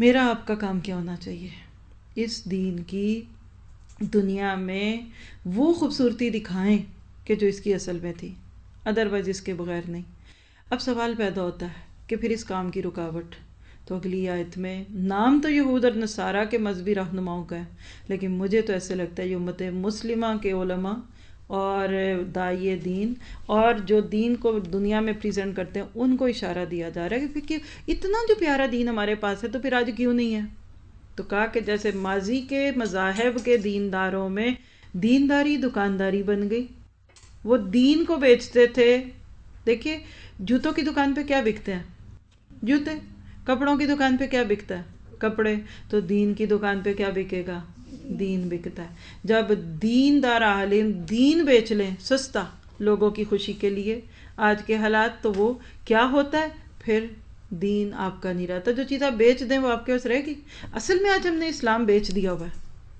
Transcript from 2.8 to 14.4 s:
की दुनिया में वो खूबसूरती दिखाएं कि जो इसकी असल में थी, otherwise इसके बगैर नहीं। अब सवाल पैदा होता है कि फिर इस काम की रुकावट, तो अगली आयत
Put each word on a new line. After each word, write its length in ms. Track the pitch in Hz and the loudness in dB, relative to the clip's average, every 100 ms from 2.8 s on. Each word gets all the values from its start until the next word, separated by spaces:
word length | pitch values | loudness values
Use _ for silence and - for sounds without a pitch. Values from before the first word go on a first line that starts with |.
की 440 | 170 196 202 226 233 - - - - - - - | -6 -4 -2 -2 -6 -18 -20 -20 -20 -20 -18 -8
दुनिया 500 | 214 208 196 196 202 190 | 0 2 2 0 -4 -4
में 500 | 185 190 208 233 233 - - - 180 | -4 -4 -4 -4 -8 -18 -20 -14 -6
वो 260 | 190 311 | 0 2
खूबसूरती 560 | 339 285 - 247 214 240 | 2 0 2 0 2 -2
दिखाएं 480 | 214 214 185 196 208 - - - - - | -2 -4 0 2 2 0 -14 -20 -10 -2
कि 80 | 208 | 2
जो 100 | 202 | 2
इसकी 260 | 196 208 | 0 -2
असल 280 | 185 185 175 | -2 -2 -6
में 120 | 175 | -6
थी, 200 | 170 185 - - - - - 214 | -8 -12 -16 -20 -20 -20 -10 -2
otherwise 400 | 214 214 202 185 | 0 0 0 -2
इसके 260 | 190 - | -4 -6
बगैर 320 | 175 175 175 175 | -6 -6 -6 -6
नहीं। 180 | 170 175 - - - _ - - | -10 -12 -16 -20 -20 _ -20 -6
अब 120 | 247 | -4
सवाल 360 | 254 233 233 | -2 -2 -2
पैदा 280 | 233 202 190 | -2 -2 -2
होता 240 | 175 175 175 | -4 -6 -10
है 160 | 160 - - - | -12 -18 -20 -8
कि 80 | 226 | -4
फिर 160 | 220 | -2
इस 120 | 220 | -4
काम 260 | - 185 180 | -4 -6 -4
की 100 | 190 | -4
रुकावट, 540 | 180 175 165 165 165 - - - - - - | -6 -6 -6 -8 -10 -16 -20 -20 -20 -18 -10
तो 80 | 185 | -6
अगली 300 | 185 190 185 | -4 -4 -2
आयत 280 | 175 | -4